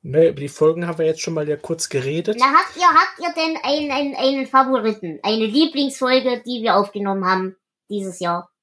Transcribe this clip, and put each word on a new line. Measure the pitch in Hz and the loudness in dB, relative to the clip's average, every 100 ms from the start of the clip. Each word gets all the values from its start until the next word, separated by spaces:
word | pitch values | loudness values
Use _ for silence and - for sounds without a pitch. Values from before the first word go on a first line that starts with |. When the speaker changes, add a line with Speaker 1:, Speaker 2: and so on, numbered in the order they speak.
Speaker 1:
Ne, | 151 143 165 | 0 4 4
über | 139 | 2
die | 143 | -10
Folgen | - 156 165 170 | 2 2 2 -4
haben | 160 | -2
wir | |
jetzt | 160 160 | -2 -2
schon | - | -4
mal | 160 151 | -4 -4
ja | 147 | -4
kurz | - 160 - | -4 -6 -4
geredet. | 139 131 156 170 226 | -4 -4 -4 -4 2
Speaker 2:
Na, | 262 | 4
habt | 302 370 | 4 0
ihr, | - 349 | 2 4
habt | 311 381 - | 6 2 -2
ihr | 339 | -8
denn | 330 320 320 | -4 -4 -2
einen, | - 294 294 | -2 -2 -2
einen, | 277 285 269 | -2 -4 0
einen | 262 269 262 | 0 0 2
Favoriten, | 262 262 262 220 214 170 156 | 2 4 2 0 -4 -8 -6
eine | - 220 | -2 0
Lieblingsfolge, | 220 240 311 285 277 269 262 254 254 240 | 0 2 2 2 -4 -2 2 2 2 -4
die | 233 247 | -6 -4
wir | 220 190 | 2 2
aufgenommen | 202 202 202 196 185 | 2 -4 -4 -2 0
haben | 185 190 190 _ _ _ | 0 -2 -10 _ _ _
dieses | 208 190 175 | -8 -8 -6
Jahr? | 175 170 175 _ | -4 -4 -6 _